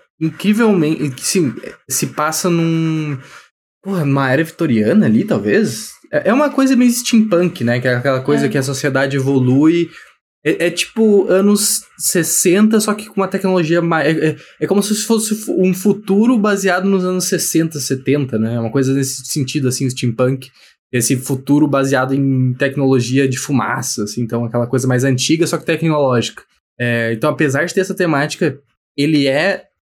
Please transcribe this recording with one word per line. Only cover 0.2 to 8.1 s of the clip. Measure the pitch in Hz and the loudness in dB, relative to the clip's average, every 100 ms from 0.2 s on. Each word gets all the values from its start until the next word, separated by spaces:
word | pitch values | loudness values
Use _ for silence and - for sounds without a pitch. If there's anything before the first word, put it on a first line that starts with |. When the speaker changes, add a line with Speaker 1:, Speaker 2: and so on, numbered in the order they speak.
| 160 - 202 214 226 190 151 160 147 | -6 -2 0 2 4 4 2 0 -4
Speaker 1:
que | 127 - | -6 -2
se, | 190 139 - - - - | 0 0 -4 -14 -16 -8
se | - 135 | -6 -4
passa | 139 151 160 185 | -4 -4 -2 0
num, | 170 165 165 160 160 151 135 - - - _ _ _ | 0 0 -2 -2 -2 -4 -8 -12 -20 -20 _ _ _
porra, | 190 185 | -6 -2
numa | 143 139 135 | 0 0 0
era | 135 | 0
vitoriana | 160 - 165 113 107 214 143 | -2 -2 0 2 4 4 4
ali, | 110 | 2
talvez. | - 175 104 185 170 - - - - | 2 0 0 0 0 -4 -12 -20 -6
É, | 147 - | -2 0
é | |
uma | 254 294 | 2 0
coisa | - 269 247 | 2 2 4
meio | 247 | 2
steampunk, | 240 - 226 214 170 180 - | 2 0 2 4 2 0 -2
né? | 120 123 | -2 0
Que | 127 | 0
é | |
aquela | 123 139 | 0 0